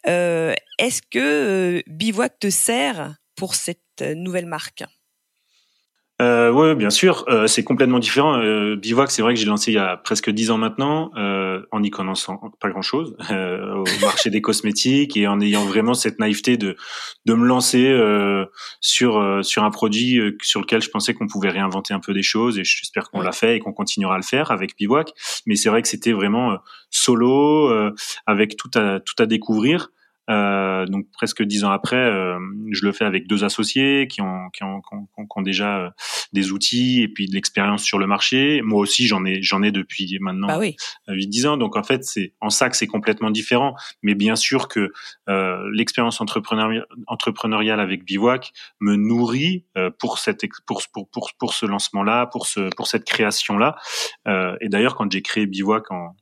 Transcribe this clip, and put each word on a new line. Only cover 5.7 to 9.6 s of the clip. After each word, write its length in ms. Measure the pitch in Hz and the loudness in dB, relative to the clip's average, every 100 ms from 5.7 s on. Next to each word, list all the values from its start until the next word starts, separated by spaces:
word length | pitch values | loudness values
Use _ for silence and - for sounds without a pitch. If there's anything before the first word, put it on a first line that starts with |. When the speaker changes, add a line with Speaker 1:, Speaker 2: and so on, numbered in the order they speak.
| _ _ _ _ _ | _ _ _ _ _
Speaker 2:
Euh, 300 | 123 120 120 | 2 6 6
ouais, 240 | 127 160 | 6 6
bien 160 | 147 104 | 4 2
sûr, 340 | - 185 - - | 4 4 2 2
euh, 180 | 113 107 | 2 4
c'est 160 | - | 2
complètement 380 | 104 127 127 123 | 0 2 4 4
différent. 400 | 113 139 151 131 | 2 2 4 4
Euh, 340 | 110 107 104 | 2 2 0
Bivouac, 340 | 104 110 117 139 | -2 0 2 2
c'est 100 | - | 2
vrai 120 | 113 | 2
que 40 | 120 | 2
j'ai 60 | 107 | 0
lancé 240 | 104 | 0